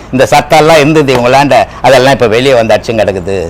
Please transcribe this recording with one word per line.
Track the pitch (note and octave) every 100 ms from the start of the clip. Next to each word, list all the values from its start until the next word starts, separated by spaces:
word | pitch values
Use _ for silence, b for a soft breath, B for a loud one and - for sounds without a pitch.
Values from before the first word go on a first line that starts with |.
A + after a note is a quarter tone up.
| B
இந்த | B2+ B2
சத்தம்லாம் | D3 - D#3+ D3+ D#3+
இருந்தது | C#3+ D#3 C#3 B2
இவங்களாண்ட, | A#2+ C3 C#3+ B2+ G2 B
அதெல்லாம் | B2+ C3 C3+
இப்ப | C3 A#2
வெளியே | A2 C3 B2+
வந்தாச்சும் | A2+ G#2+ - A2+
கிடக்குது. | G2+ F#2+ F2 G2